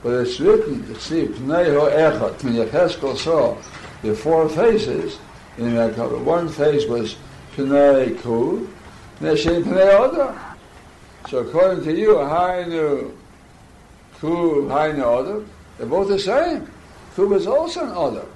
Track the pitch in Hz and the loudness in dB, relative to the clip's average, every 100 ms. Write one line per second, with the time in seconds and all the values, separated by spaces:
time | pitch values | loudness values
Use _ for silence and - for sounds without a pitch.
0 | 120 123 123 - 170 220 - 117 - 110 | -2 -2 -2 0 4 4 2 -6 -8 -12
1 | - 165 135 - 131 165 175 143 147 156 | -6 -4 -4 -6 -2 0 2 2 2 4
2 | 160 - 107 - 131 117 110 151 175 170 | 2 2 -4 -4 -2 -2 0 2 0 0
3 | 139 120 160 165 120 - - - - - | -6 -4 0 2 2 -2 -14 -18 -18 -8
4 | 110 107 156 160 151 156 226 214 - - | -4 -2 2 2 2 2 2 2 0 -4
5 | 82 - - - - - 117 117 113 117 | -6 -10 -18 -20 -20 -8 -2 0 0 -2
6 | 123 120 127 170 165 147 147 143 110 120 | -4 -2 0 0 -2 0 2 2 0 -4
7 | 107 - - - - - 139 143 143 135 | -4 -10 -18 -20 -14 -6 0 4 6 6
8 | 123 - 120 117 139 226 - - - - | 2 -4 -2 -2 0 -2 -6 -14 -20 -20
9 | - - 156 147 165 170 - 185 190 196 | -20 -8 0 0 2 0 0 4 6 6
10 | 262 320 269 220 - - - - - - | 4 0 -4 -4 -16 -20 -20 -20 -20 -20
11 | - - - 131 117 160 190 180 147 170 | -20 -20 -6 -6 -2 2 2 2 -2 0
12 | 214 185 139 165 180 180 175 165 151 135 | 4 4 2 0 0 -2 -4 -2 -2 -2
13 | - - - - - - - - - - | -6 -14 -20 -20 -20 -20 -20 -20 -20 -20
14 | - - 151 170 170 143 - 139 156 147 | -20 -10 -4 0 2 0 0 0 0 0
15 | 123 120 139 214 214 - - - 120 170 | 0 0 0 -6 -10 -20 -20 -14 -4 -2
16 | 196 190 185 254 339 311 - - - - | 0 0 0 0 0 -4 -8 -20 -20 -20
17 | - - 196 196 175 277 339 349 277 180 | -14 -2 0 2 2 0 -2 -6 -6 -2
18 | 143 104 80 | -4 -4 -12